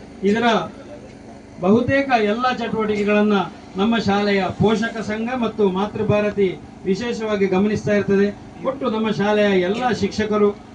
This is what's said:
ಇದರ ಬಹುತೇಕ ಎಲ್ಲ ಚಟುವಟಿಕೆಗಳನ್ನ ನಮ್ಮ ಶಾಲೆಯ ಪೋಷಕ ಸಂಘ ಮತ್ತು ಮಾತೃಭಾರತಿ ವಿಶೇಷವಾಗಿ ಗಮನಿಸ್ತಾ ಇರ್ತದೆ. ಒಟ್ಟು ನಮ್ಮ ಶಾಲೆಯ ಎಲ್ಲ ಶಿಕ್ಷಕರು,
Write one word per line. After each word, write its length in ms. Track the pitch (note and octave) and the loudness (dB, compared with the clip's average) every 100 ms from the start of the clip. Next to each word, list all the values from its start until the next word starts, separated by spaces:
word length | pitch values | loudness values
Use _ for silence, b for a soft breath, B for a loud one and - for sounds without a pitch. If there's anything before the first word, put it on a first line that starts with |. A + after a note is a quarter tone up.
| - - | -16 -2
ಇದರ 200 | F#3+ A3 A#3 F3+ B2+ - - - - - - - - - | 0 2 2 2 -2 -10 -18 -18 -18 -20 -20 -20 -20 -2
ಬಹುತೇಕ 480 | F3+ A3+ B3 C#4 C4+ A#3+ | 2 4 4 2 2 2
ಎಲ್ಲ 300 | G#3 A3+ B3+ | 2 2 0
ಚಟುವಟಿಕೆಗಳನ್ನ 840 | B3 A3+ G#3+ G#3 G#3 G3+ G#3 G#3+ G3+ E3 - - F#3 | -2 -2 -2 -2 0 2 2 4 2 0 -8 -10 -2
ನಮ್ಮ 200 | G#3+ A3+ | 0 2
ಶಾಲೆಯ 460 | G3 G3+ G#3 G3 F3+ - | 0 0 2 0 -2 0
ಪೋಷಕ 360 | G3 A3 A3+ A3+ | 2 2 -2 -4
ಸಂಘ 320 | G3+ G#3+ A3+ B3+ | -6 -4 -4 -2
ಮತ್ತು 340 | A3+ A3 G3 | -4 0 0
ಮಾತೃಭಾರತಿ 880 | F#3 G#3 G#3 G#3 G#3 G#3 G3 F#3+ D#3 - - F3+ | 0 -2 -2 0 2 0 0 0 -2 -12 -8 -2
ವಿಶೇಷವಾಗಿ 600 | F#3+ A#3+ G#3+ A3 G#3 F#3+ | -2 -2 -4 -4 0 2
ಗಮನಿಸ್ತಾ 500 | F#3 G#3 G#3 - G#3 | 2 2 0 0 0
ಇರ್ತದೆ. 420 | G3+ G3 G3+ G3+ - - A3+ | 2 2 2 -2 -14 -8 -6
ಒಟ್ಟು 220 | C4+ B3+ | -4 -4
ನಮ್ಮ 220 | A3 A3 | -2 -2
ಶಾಲೆಯ 500 | G3+ G#3 G#3 G#3 F#3+ | 0 2 2 2 2
ಎಲ್ಲ 300 | F3 A3 B3 | 0 0 -2
ಶಿಕ್ಷಕರು, 580 | G3+ G3 - G#3+ G#3 G#3 G3+ - | -2 -2 -2 -2 2 2 0 -10